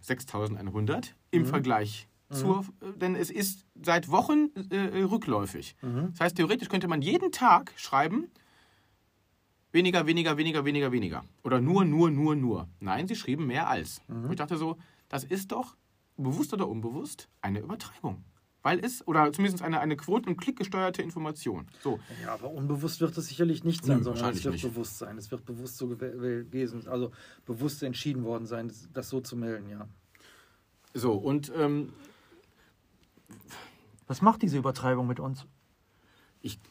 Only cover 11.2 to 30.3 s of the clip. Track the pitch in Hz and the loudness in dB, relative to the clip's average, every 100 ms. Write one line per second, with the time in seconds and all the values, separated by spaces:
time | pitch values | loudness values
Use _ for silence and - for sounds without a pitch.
11.2 | - _ - 123 131 190 180 147 170 139 | -10 _ 0 2 6 6 6 6 6 6
12.2 | 151 151 127 95 82 - 98 101 185 220 | 4 4 2 0 -4 -8 -4 -2 -2 -4
13.2 | - 160 143 131 - 117 78 - - 117 | -2 -2 0 0 0 0 -2 -10 -10 -6
14.2 | 120 165 147 160 165 165 - _ _ 135 | -4 -4 -2 -2 -2 -4 -12 _ _ -8
15.2 | 131 190 190 - 254 - _ _ _ - | -4 -4 -2 -6 -6 -12 _ _ _ -6
16.2 | 131 147 294 208 185 110 113 139 285 - | -2 0 0 -2 -2 -4 -6 -6 -8 -12
17.2 | - _ 196 202 156 220 - - 147 95 | -18 _ -4 -4 -4 -8 -10 -10 -8 -8
18.2 | - _ _ _ 143 180 247 - - 165 | -12 _ _ _ 0 0 0 -6 0 4
19.2 | 147 147 196 180 165 160 156 147 - 220 | 4 4 2 0 -2 0 0 -2 0 0
20.2 | 233 175 - 254 196 190 185 180 165 165 | 0 -2 -4 -4 -2 0 0 0 -6 -6
21.2 | 156 151 - 92 - - 143 107 - 113 | -6 -6 -4 -6 -8 -8 -4 -4 -6 -12
22.2 | 113 110 131 - 139 143 160 - 160 170 | -8 -8 -8 -4 -2 0 -2 0 0 0
23.2 | 156 - 170 156 165 - 127 135 120 117 | -6 2 2 2 0 0 4 4 4 0
24.2 | 117 95 131 - 123 117 110 - 104 110 | -2 -2 -2 -2 -4 -4 -6 -8 -12 -12
25.2 | 107 123 - 117 127 - 127 120 127 120 | -10 -10 -10 -12 -12 -8 -6 -6 -8 -6
26.2 | 123 120 120 131 123 117 113 127 120 - | -4 -4 -4 -4 -4 -4 -6 -4 -4 -6
27.2 | - - - 117 143 143 139 123 151 131 | -20 -14 -10 -4 -4 -2 -6 -4 -4 -2
28.2 | 113 117 113 117 117 107 90 131 120 131 | -2 -4 -4 -6 -6 -10 -12 -10 -6 -6
29.2 | 127 123 117 110 101 104 104 - _ _ | -6 -6 -4 -6 -8 -12 -14 -18 _ _
30.2 | - | -20